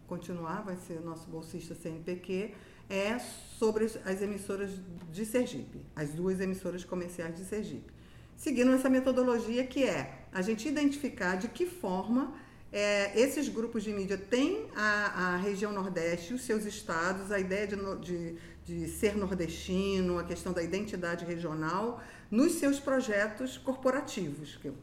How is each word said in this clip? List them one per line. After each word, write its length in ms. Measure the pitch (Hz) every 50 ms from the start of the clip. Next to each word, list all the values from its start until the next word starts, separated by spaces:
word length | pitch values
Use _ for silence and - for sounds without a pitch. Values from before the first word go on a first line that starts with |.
| -
continuar, 560 | - 180 175 - 185 180 170 165 160 180 208
vai 140 | 214 190 180
ser 240 | 180 - - 170 160
nosso 280 | 165 165 160 160 - -
bolsista 460 | 160 160 - - - 160 - - 170
C 140 | - - 170
N 120 | 160 160 165
P 120 | 185 180
Q, 380 | 180 - - 185 185 208 233 - - - - - - - -
é 300 | 196 196 202 214 233 247
sobre 640 | 240 - - - - - - - 226 220 214 220 220
as, 140 | 214 - - -
as 160 | 190 190 196
emissoras 500 | 202 202 202 190 - - 196 190 202 190 190 185 185 180 170 175 180 165
de 140 | 156 190 220
Sergipe, 560 | 214 - 247 247 - - 127 - - - 143 - - -
as 140 | 160 151 143
duas 280 | 151 165 180 190 190 185
emissoras 460 | 190 190 185 185 - 175 175 180 -
comerciais 500 | - 185 180 175 175 - - 165 165 165
de 100 | 175 190
Sergipe. 480 | - 208 214 196 165 143 113 - - - - - - - - - - -
Seguindo 340 | - - 311 254 233 247 262
essa 160 | 262 262 262 262
metodologia 800 | 262 254 262 269 247 254 254 254 233 226 202 214 233 247 262
que 180 | 254 - 285 262
é 400 | 214 170 143 127 - - - - -
a 80 | - 190
gente 280 | 185 220 226 214 - 302
identificar 680 | 269 302 285 285 277 - - 226 - - 190 180 185
de 120 | 190 214 226
que 180 | - - 359
forma 680 | 349 - - - 190 180 185 190 214 240 262 302 - - - - - - - - -
É, 460 | - 202 208 202 208 202 202 202 196 214
esses 300 | 254 277 - 311 269 214
grupos 340 | 185 220 226 233 - 220
de 100 | 202 220
mídia 240 | 208 202 190 185 196
têm 520 | 190 196 - 240 254 285 339 392 440 440 - -
a, 580 | 208 214 214 208 208 208 202 - 180 185 180 180
a 20 |
região 360 | 180 196 208 202 185 214 208
Nordeste, 600 | 208 196 185 196 180 170 165 170 175 175 - -
os 100 | 247 254
seus 220 | - - 214 214 -
estados, 680 | 208 196 - - - 170 165 170 185 190 196 190 196
a 60 | 208 196
ideia 280 | 190 185 190 202 214
de 80 | 196 208
no-, 220 | 196 196 196 185 -
de, 380 | 156 175 175 170 170 165 170 - - - - - -
de 220 | 175 170 170 165
ser 300 | 160 - - 226 202 202
nordestino, 1040 | 208 202 175 185 180 165 165 165 - - - 180 190 196 196 196 185 185 180 180 170
a 60 | 170
questão 280 | 175 170 170 - 185
da 100 | 175 175
identidade 640 | 170 165 180 202 208 214 208 180 175 170 175 170 175
regional, 760 | 170 170 170 170 156 156 156 156 160 175 196 220 240 240 - - - - - - -
nos 220 | 208 233 302 339
seus 260 | 320 - 285 277 277 277
projetos 800 | - 277 269 254 254 214 208 202 214 214 214 - 262 254 - -
corporativos. 960 | - 269 254 - - 254 254 285 285 - - 214 175 147 143 151 151 - -
Que, 160 | - - 143 - -